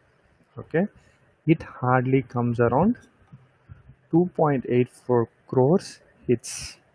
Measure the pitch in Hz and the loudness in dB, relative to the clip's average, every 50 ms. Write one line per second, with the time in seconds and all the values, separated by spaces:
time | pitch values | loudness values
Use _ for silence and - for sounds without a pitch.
0 | _ _ _ _ _ _ _ _ _ _ - 123 113 - - 160 196 208 _ _ | _ _ _ _ _ _ _ _ _ _ -20 -20 -12 -6 -4 -4 -4 -4 _ _
1 | _ _ _ _ _ _ _ _ - 151 165 - - - - - - 123 127 127 | _ _ _ _ _ _ _ _ -2 0 0 0 -2 -14 -12 -6 -2 0 2 2
2 | 123 131 131 139 131 - - 120 120 120 120 117 120 117 120 139 175 220 247 - | 2 2 0 0 0 -2 -4 -4 -2 -2 0 2 2 2 2 2 2 0 0 -4
3 | - _ _ _ _ _ - - _ _ _ _ _ - - - _ - - _ | -8 _ _ _ _ _ -20 -20 _ _ _ _ _ -20 -20 -20 _ -20 -20 _
4 | _ _ - 165 180 180 - - 165 151 143 127 - - 123 123 123 - - - | _ _ 0 0 0 0 0 -2 0 0 0 -2 -2 -2 0 0 0 -2 -4 -10
5 | _ - 123 120 113 - _ _ _ - - 131 127 139 170 196 - - - - | _ -2 0 0 0 -2 _ _ _ -4 0 2 2 4 2 0 -2 -4 -20 -20
6 | _ _ _ _ - - 123 113 - - - - - - - _ _ _ _ | _ _ _ _ -2 -2 -2 -2 -2 -8 -14 -14 -14 -16 -18 _ _ _ _